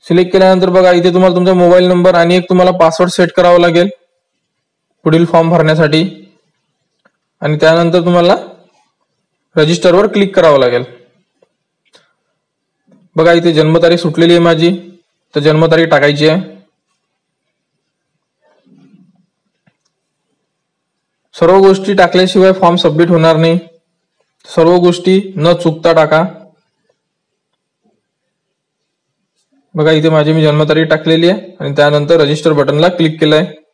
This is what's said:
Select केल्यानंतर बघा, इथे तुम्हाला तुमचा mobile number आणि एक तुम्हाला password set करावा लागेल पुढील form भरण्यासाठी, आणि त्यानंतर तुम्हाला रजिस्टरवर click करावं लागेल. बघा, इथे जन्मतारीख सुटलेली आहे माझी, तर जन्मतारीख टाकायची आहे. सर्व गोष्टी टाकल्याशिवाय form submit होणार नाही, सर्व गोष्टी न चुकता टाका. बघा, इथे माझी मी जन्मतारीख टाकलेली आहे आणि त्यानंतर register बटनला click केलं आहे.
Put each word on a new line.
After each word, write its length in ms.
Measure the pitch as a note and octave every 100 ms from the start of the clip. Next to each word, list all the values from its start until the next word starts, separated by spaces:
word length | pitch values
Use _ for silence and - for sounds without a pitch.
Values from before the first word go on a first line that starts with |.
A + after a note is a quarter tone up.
| -
Select 240 | F3 F3+
केल्यानंतर 380 | F#3+ F#3 F#3 F#3
बघा, 220 | F3+ F3+
इथे 200 | F3 F3+
तुम्हाला 220 | F3+ F#3
तुमचा 200 | F3 F3+
mobile 300 | F#3 F3 F3+
number 300 | F3+ F3+ F3+
आणि 220 | F3 E3+ F3+
एक 120 | F3
तुम्हाला 220 | F#3 F3+
password 400 | F3+ E3 E3 F3+
set 220 | - F3+
करावा 260 | - F3 F3
लागेल 300 | F3 E3 G3 - _ _ _ _ _ _ _ _ _ _
पुढील 220 | D#3+ D#3+
form 260 | E3+ E3+ E3
भरण्यासाठी, 800 | E3+ D#3 D#3 D3+ D#3 F#3+ - - _ _ _ _ _ _ _ _ _ _ _
आणि 160 | D3 D3+
त्यानंतर 440 | D#3+ E3 E3+ F3+
तुम्हाला 360 | E3+ F3 E3+ E4 - - _ _ _ _ _ _ _ _ _ -
रजिस्टरवर 500 | D3+ F3 F#3 F3 G#3
click 300 | G3+ G3 -
करावं 220 | E3 C#3
लागेल. 260 | B2 A#2+ B2+ - _ _ _ _ _ _ _ _ _ _ _ _ _ _ _ _ _ _ _ _ _ E3
बघा, 160 | E3
इथे 200 | E3+ E3+
जन्मतारीख 460 | D#3 D#3 E3 E3 E3+
सुटलेली 340 | E3 D#3 E3+
आहे 80 | E3+
माझी, 300 | E3+ D#3+ E3+ F#3+ - _ _ _ _
तर 60 | D3
जन्मतारीख 460 | D3 D#3 E3 E3 E3
टाकायची 420 | D3 C#3+ D3 D3+
आहे. 120 | F3 - - _ _ _ _ _ _ _ _ _ _ _ _ _ _ _ _ _ _ _ _ _ _ _ _ _ _ _ _ _ _ _ _ _ _ _ _ _ _ _ _ _ _ _ _ _ _ _
सर्व 240 | - E3 F#3+
गोष्टी 360 | F#3+ F#3+ G3+
टाकल्याशिवाय 580 | G3 F3 F3+ F#3 G#3 F#3+
form 240 | F#3+ F#3 F3
submit 320 | E3+ D3+ E3+
होणार 280 | E3+ D#3+ D#3
नाही, 220 | E3 E3+ - _ _ _ _ _ _ _ -
सर्व 300 | - E3 F3+
गोष्टी 560 | F3 E3+ F#3 F#3+ G3+ -
न 160 | D#3+
चुकता 400 | E3+ E3 D#3 E3+
टाका. 320 | D#3+ D3+ D#3 F#3+ - - _ _ _ _ _ _ _ _ _ _ _ _ _ _ _ _ _ _ _ _ _ _ _ _ _ _ _ _ _ _ _ _
बघा, 160 | E3+ D3+
इथे 180 | D#3 D#3+
माझी 240 | D#3 D3
मी 100 | D#3+
जन्मतारीख 440 | D#3 D3+ D3+ D#3 D#3+
टाकलेली 420 | D#3 D#3+ E3 E3+
आहे 280 | G#3 - -
आणि 120 | C#3+ C#3+
त्यानंतर 440 | D3 D3 D3 E3
register 320 | C#3+ D3+ D#3+
बटनला 360 | D3 C#3 D3 F3
click 320 | F3+ D#3+ D#3
केलं 160 | D#3 D3+
आहे. 100 | F#3 - _